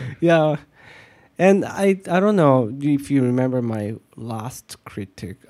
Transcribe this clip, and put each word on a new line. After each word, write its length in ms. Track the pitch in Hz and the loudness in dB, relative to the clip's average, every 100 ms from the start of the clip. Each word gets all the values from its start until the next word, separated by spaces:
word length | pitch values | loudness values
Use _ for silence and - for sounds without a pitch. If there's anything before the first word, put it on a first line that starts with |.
| 131 - | -10 -4
Yeah. 360 | 170 165 151 147 - _ - - - _ _ - | 2 2 2 -2 -8 _ -20 -20 -20 _ _ 0
And 260 | 180 196 | 4 4
I, 360 | 113 170 196 196 - | 0 -2 0 0 0
I 100 | 180 | 0
don't 160 | 202 208 | 2 4
know 360 | 151 131 113 135 | 4 4 2 -4
if 300 | 143 143 139 | -2 -2 0
you 120 | 139 | 0
remember 380 | 123 123 127 127 | 2 0 0 -2
my 320 | 120 110 104 113 _ - | -4 -4 -6 -8 _ -16
last 600 | 117 113 113 - - - | -12 -10 -10 -14 -18 -20
critic. 520 | - - 98 - 98 - _ | -18 -14 -14 -14 -16 -16 _